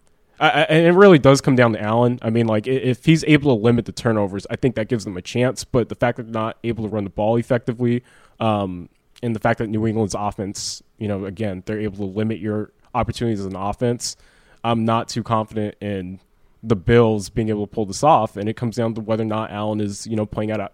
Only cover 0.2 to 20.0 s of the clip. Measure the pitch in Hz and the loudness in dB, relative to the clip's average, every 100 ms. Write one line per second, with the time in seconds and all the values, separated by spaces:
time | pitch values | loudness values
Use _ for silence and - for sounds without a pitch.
0.2 | _ _ 151 143 156 156 170 175 202 160 | _ _ 0 2 2 4 4 8 8 8
1.2 | 135 135 - 123 120 104 104 117 123 123 | 8 6 4 4 4 2 0 2 2 0
2.2 | 117 113 117 107 113 131 123 123 - 160 | -2 0 2 0 0 -2 -2 0 4 4
3.2 | 151 151 143 113 113 120 104 - 123 110 | 4 4 4 2 4 2 0 -4 0 0
4.2 | 101 98 - 113 135 113 110 120 101 90 | 0 -4 -8 -2 -2 -2 -2 -4 -4 -10
5.2 | - 120 123 - - 131 107 - 120 120 | -6 -2 -2 -2 -2 -2 -2 0 -2 -2
6.2 | 113 113 110 - 117 113 110 107 98 - | -6 -6 -6 -6 -6 -4 -4 -4 -4 -2
7.2 | 104 117 117 120 - 117 123 123 - _ | 0 0 0 -2 -2 -2 -2 -2 -4 _
8.2 | _ _ 113 104 98 90 85 _ _ _ | _ _ -2 0 -2 -6 -14 _ _ _
9.2 | 120 110 117 117 113 107 110 107 104 98 | -6 -2 -2 -2 -2 -2 0 0 -2 -2
10.2 | 101 - 98 101 - - - _ 107 98 | -6 -6 -8 -8 -10 -12 -16 _ -6 -4
11.2 | 98 90 107 92 101 107 107 95 98 95 | -6 -6 -6 -6 -6 -4 -4 -4 -6 -2
12.2 | 110 110 107 107 107 _ _ 123 107 - | -2 -2 -4 -4 -6 _ _ -4 -4 -2
13.2 | 120 104 98 95 98 104 123 120 - - | -2 -2 -4 -6 -6 -2 -2 -2 -6 -12
14.2 | _ _ _ _ 113 117 113 113 - 123 | _ _ _ _ -2 0 2 0 -2 -6
15.2 | 104 110 110 107 104 - 104 98 90 95 | -2 -2 -2 -4 -6 -6 -8 -6 -8 -12
16.2 | _ _ _ _ 113 107 85 120 113 107 | _ _ _ _ -2 0 4 6 6 2
17.2 | 95 - 110 107 101 - 101 98 147 147 | -2 -4 -2 -2 -2 -4 -4 0 4 4
18.2 | 110 - 104 110 120 107 113 110 107 110 | 2 -2 -6 -4 -4 -2 -2 -2 -2 -2
19.2 | 110 107 110 101 107 107 104 101 | 0 -2 -4 -6 -4 -2 -4 -6